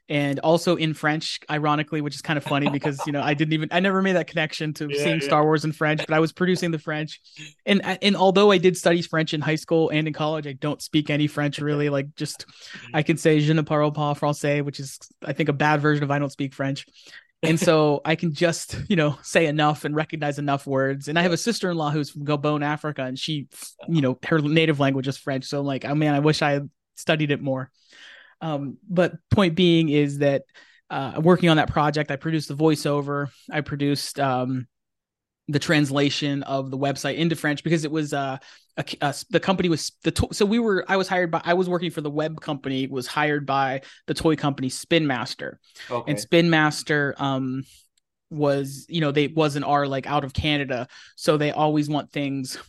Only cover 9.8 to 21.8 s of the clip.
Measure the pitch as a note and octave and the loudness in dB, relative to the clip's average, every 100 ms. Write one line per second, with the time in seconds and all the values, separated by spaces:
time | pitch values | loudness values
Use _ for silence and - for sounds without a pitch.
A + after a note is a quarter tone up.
9.8 | D#3 D3+ D#3 D3 D3+ D#3 D3 C3 D3 C#3+ | 2 0 -2 -2 -4 -4 -6 -6 -6 -6
10.8 | - D#3 D3 D3 D3 - D3 C#3 D3 D3 | -2 0 0 0 0 0 -2 -2 -2 0
11.8 | D3 C#3 C#3+ - D3+ - - - - - | 0 -2 -4 -8 -10 -10 -18 -20 -20 -18
12.8 | - D3+ D3+ E3 E3 D3+ D3+ D#3+ D3 D3+ | -4 -2 0 2 4 4 4 2 2 2
13.8 | D3+ D3+ D3 D3 D3 C#3+ D3 D3 C#3+ C#3 | 2 0 -2 0 -2 0 0 0 -2 -8
14.8 | C#3 - - _ - D3 D#3 D3 D3+ D3+ | -12 -14 -20 _ -8 -2 0 2 4 4
15.8 | D3 D3 C#3+ C#3+ C#3+ - C#3 - C#3 C#3 | 4 2 0 0 -2 -4 -8 -4 -4 -4
16.8 | - _ - - _ _ D#3+ D#3+ F3 D#3+ | -10 _ -20 -20 _ _ 0 4 4 6
17.8 | D3+ C#3+ D#3 D#3+ E3+ C#3+ E3+ D#3+ - - | 4 2 0 0 -2 0 0 0 -8 -10
18.8 | - F#3 D3 - - F#3 D#3+ D3+ D3+ C#3+ | 0 2 2 0 0 2 2 2 2 2
19.8 | D3 D3 D#3 D#3+ D3 C#3+ D3 C#3 - C3+ | -2 -2 -4 -4 -4 -2 -2 -2 0 0
20.8 | C3+ C#3 C#3 D#3+ F3+ E3+ - A3 F#3 E3 | 0 -2 -2 0 2 0 -2 -2 -2 -2